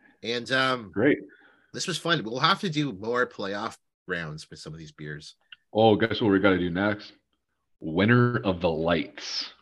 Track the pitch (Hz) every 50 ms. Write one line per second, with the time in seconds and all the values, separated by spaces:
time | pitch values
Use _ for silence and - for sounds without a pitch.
0 | _ _ _ _ - 110 120 123 120 117 131 131 131 131 131 123 110 92 87 98
1 | 117 147 135 - - - - _ _ _ _ _ _ _ - 127 - - 165 -
2 | - 165 170 147 101 107 117 131 147 165 196 190 - 190 147 151 151 139 101 90
3 | 104 113 120 123 123 120 - - 104 95 101 101 110 113 - - _ _ _ _
4 | _ - 90 87 82 78 78 78 - - - - - 82 78 80 80 76 - -
5 | 76 76 73 76 76 - - _ _ _ - - _ _ - 107 113 110 104 101
6 | 110 113 104 - 127 104 98 95 101 101 92 90 90 90 82 90 101 107 104 104
7 | - - - _ _ _ _ _ _ _ _ _ _ _ _ _ - 82 78 85
8 | 101 113 120 123 120 120 120 120 - 101 92 85 90 85 80 78 80 85 85 80
9 | - - - - - - - - - - - _